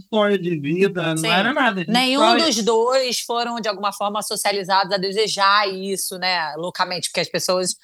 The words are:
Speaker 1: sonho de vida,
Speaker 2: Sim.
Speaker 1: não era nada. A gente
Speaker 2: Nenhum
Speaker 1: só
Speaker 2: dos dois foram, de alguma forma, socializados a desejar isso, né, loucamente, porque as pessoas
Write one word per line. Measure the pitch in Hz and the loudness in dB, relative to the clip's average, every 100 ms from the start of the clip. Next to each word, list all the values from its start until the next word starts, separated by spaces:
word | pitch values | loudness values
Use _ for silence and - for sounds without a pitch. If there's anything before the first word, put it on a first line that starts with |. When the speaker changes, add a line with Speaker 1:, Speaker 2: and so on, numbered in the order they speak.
| - | -2
Speaker 1:
sonho | 220 208 196 | 2 2 2
de | 175 160 | 0 -2
vida, | 139 175 196 185 160 156 | 0 0 0 0 -2 0
Speaker 2:
Sim. | |
Speaker 1:
não | 160 | 2
era | 180 220 | 2 2
nada. | 294 247 190 | 2 0 0
A | |
gente | 170 | 0
Speaker 2:
Nenhum | 233 254 269 330 339 | 2 2 4 4 4
Speaker 1:
só | 330 | 2
Speaker 2:
dos | 226 | 2
dois | 214 226 233 269 254 226 | 2 2 2 2 0 -4
foram, | - 233 240 233 | -4 -4 -2 -4
de | 220 | -4
alguma | 196 202 | -4 -4
forma, | 190 202 208 | -4 -4 -4
socializados | 196 202 202 202 185 190 190 | -4 -2 -2 -2 0 0 2
a | 196 | 0
desejar | 190 196 208 185 196 202 208 | 0 0 0 2 4 4 2
isso, | 190 196 185 - 185 | -2 -6 -4 -6 -4
né, | 180 180 156 151 | -2 -2 -2 -6
loucamente, | 175 - 180 180 - | -6 -4 -4 -4 -4
porque | - | -4
as | 156 | -4
pessoas | 170 - 185 185 - | -4 -2 0 -2 -6